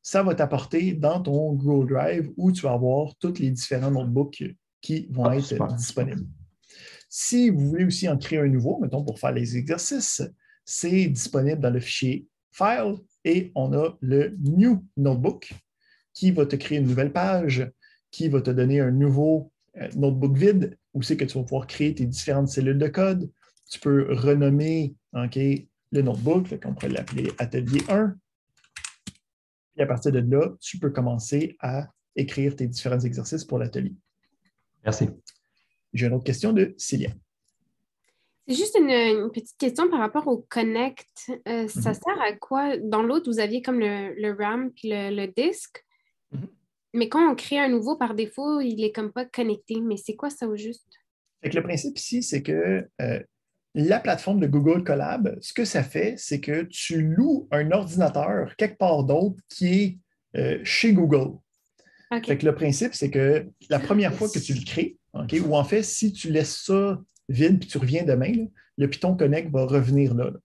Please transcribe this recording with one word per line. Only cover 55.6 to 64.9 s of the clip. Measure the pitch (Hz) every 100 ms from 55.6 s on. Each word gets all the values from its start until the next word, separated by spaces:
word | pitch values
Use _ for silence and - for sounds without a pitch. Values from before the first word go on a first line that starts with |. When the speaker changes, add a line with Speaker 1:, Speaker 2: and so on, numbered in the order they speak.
| 226
Speaker 1:
ça | -
fait, | 139 156 196 254
c'est | - 143
que | 139 151
tu | 170 - - 165
loues | 156 170 285 285 -
un | 147 151
ordinateur | 190 185 175 160 143 156 202 - -
quelque | 214 -
part | 185 156
d'autre | 135 147 196 190 _
qui | - 180 185
est, | 202 180 _ _ _ -
euh, | 131 151
chez | - - 233
Google. | 190 160 143 135 - _ _ _ _ _ _ _
Speaker 3:
Ok. | 240 233
Speaker 1:
Fait | 135
que | 151
le |
principe, | 147 156 139 123
c'est | - 139
que | 135 135 156 185 _ -
la | 143
première | - 208 190
fois | - 214
que | -
tu | -
le | 131
crées, | - - -